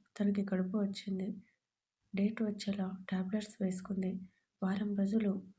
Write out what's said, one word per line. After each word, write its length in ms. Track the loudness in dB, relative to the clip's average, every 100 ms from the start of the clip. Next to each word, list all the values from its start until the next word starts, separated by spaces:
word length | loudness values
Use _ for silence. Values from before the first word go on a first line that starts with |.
| _ 0
తనకి 240 | 2 2
కడుపు 320 | 2 0 2 2
వచ్చింది. 500 | 0 -2 -4 -2 -2 -6 -12 _ _ _ _ _ _
డేట్ 280 | 2 2 2
వచ్చేలా 500 | -2 0 -2 -2 -2 -4 -2
టాబ్లెట్స్ 460 | -2 0 -2 -4 -2
వేసుకుంది. 600 | -2 0 -2 -2 0 -2 -8 _ _ _
వారం 340 | -2 0 0 2
రోజులు 460 | 2 4 2 0 -4